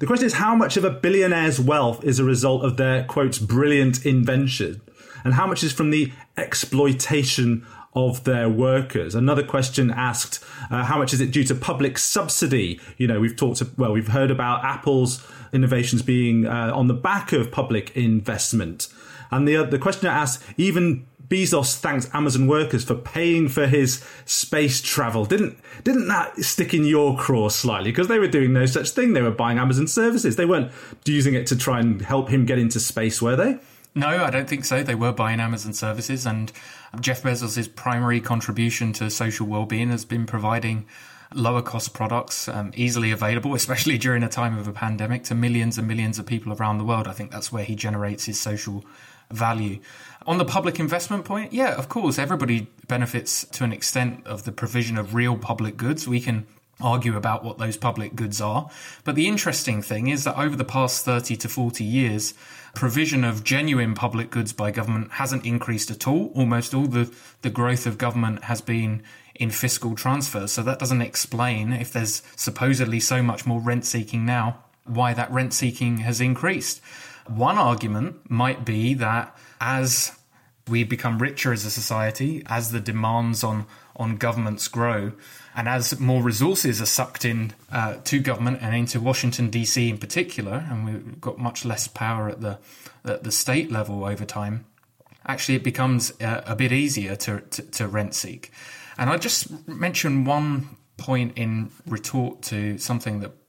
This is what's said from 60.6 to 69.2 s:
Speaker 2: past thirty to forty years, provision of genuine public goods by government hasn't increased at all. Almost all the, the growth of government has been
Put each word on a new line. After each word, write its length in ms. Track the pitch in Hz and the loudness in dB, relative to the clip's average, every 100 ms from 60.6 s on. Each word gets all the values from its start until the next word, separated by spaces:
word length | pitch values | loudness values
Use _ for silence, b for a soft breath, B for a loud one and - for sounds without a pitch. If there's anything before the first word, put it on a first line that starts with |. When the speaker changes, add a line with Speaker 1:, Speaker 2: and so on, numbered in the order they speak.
Speaker 2:
past 400 | 127 135 127 - | -2 0 0 0
thirty 320 | - 123 120 110 | 0 0 -2 -4
to 120 | 113 | -4
forty 360 | - 120 117 | -4 -4 -2
years, 500 | 107 127 123 104 104 B B B B | -2 2 2 0 -4 B B B B
provision 480 | - 127 123 156 143 | -4 -2 0 0 2
of 220 | 120 107 | 0 0
genuine 500 | 107 135 151 131 113 | 0 0 2 2 0
public 360 | 107 123 113 113 | 0 -2 -2 -2
goods 220 | 120 104 | -4 -4
by 180 | - 104 | -2 -4
government 420 | 107 110 110 107 | -2 -2 -2 -2
hasn't 320 | - 135 131 | -4 -4 -4
increased 460 | 117 120 - 107 - | -2 -2 -2 -4 -4
at 180 | 110 131 | -4 0
all. 240 | 151 208 | 0 0
Almost 380 | 135 120 117 117 | 0 2 2 0
all 140 | 131 139 | 0 0
the, 260 | 120 120 B B B | 0 -2 B B B
the 80 | 123 | -6
growth 360 | 107 120 123 123 | 0 0 0 -2
of 120 | 104 | -2
government 460 | 120 120 113 107 | -2 0 -2 -2
has 160 | - 117 | -4 -6
been 420 | - 113 110 110 B B | -2 -2 -2 -4 B B